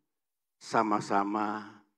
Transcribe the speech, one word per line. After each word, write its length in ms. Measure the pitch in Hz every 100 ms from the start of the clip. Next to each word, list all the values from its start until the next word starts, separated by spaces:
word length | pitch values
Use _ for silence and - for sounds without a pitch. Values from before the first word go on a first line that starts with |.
| _ _ _ _ _ _
sama-sama 1120 | - 123 107 104 - 101 101 107 107 107 104 104 _